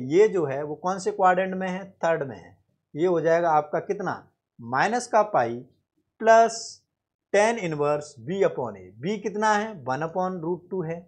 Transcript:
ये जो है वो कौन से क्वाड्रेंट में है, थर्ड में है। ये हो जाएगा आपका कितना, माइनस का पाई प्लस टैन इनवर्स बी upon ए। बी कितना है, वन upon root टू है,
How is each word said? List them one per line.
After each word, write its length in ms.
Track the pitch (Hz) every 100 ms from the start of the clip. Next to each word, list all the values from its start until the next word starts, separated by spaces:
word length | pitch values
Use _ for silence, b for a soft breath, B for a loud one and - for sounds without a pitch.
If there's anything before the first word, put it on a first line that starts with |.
| 127
ये 160 | 165 214
जो 180 | 185 147
है 160 | 135
वो 120 | 151 151
कौन 220 | 180 190
से 120 | 208
क्वाड्रेंट 420 | 202 185 185 190 185
में 120 | 190
है, 220 | 185 190 -
थर्ड 280 | 165 160
में 120 | 139 98
है। 200 | 82 - _ _ _
ये 140 | 147 180
हो 120 | 165
जाएगा 300 | 156 165 170
आपका 280 | 151 151 165
कितना, 420 | 160 196 180 107 - _ _ -
माइनस 480 | 117 131 185 240 -
का 140 | 220
पाई 320 | 214 151 117 120 127 _ _ _ _ -
प्लस 340 | 226 226 226 - - - _ _ _ _ _
टैन 240 | 202 214 233
इनवर्स 540 | 175 147 147 147 147 -
बी 220 | 117 196
upon 340 | 180 - 120 98
ए। 140 | 90 104
बी 220 | 151 214
कितना 340 | 220 202 214
है, 200 | 208 220 196
वन 260 | 127 131 160
upon 340 | 185 185 185
root 280 | 160 175 -
टू 120 | 185
है, 140 | 160 170